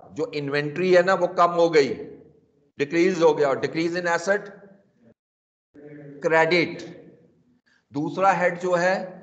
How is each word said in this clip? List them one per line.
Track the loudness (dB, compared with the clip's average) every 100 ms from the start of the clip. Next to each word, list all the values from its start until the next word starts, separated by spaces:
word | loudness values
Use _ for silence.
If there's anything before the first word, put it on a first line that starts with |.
| -14
जो | -8 -6
inventory | -6 -4 -4 -4 -2 4
है | 4
ना | 4
वो | 0 0
कम | 2 2
हो | 4 4
गई, | 4 2 -2 -12 -18 -20 _ _ _ _ -6
Decrease | -2 0 0 4
हो | 2
गया, | 4 0
और | 0
Decrease | -4 -4 -4 -2
in | -2
asset, | -2 0 -2 -4 -18 -20 -20 _ _ _ _ _ _ _ _ _ -20 -20 -20 -18 -8
credit। | 0 2 2 2 0 -6 -16 -18 -20 -20 _ _ _ _ _ _ _
दूसरा | -8 -6 2 2
head | 4 0 -2
जो | -2
है | 2 2 0 -4 -14